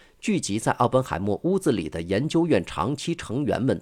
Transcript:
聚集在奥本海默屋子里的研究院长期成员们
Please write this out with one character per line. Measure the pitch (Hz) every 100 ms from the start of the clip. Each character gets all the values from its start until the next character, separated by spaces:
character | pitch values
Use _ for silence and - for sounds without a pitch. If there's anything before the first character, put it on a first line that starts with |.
| - _
聚 | - 190
集 | - 101
在 | -
奥 | 120 120
本 | 131
海 | 131 78
默 | 98 98
屋 | 160 190
子 | 180
里 | 110 78
的 | 82
研 | 85 98 151
究 | 165 170
院 | 113
长 | 85 - 95 143
期 | -
成 | 170 - 113
员 | 139 90
们 | 123 87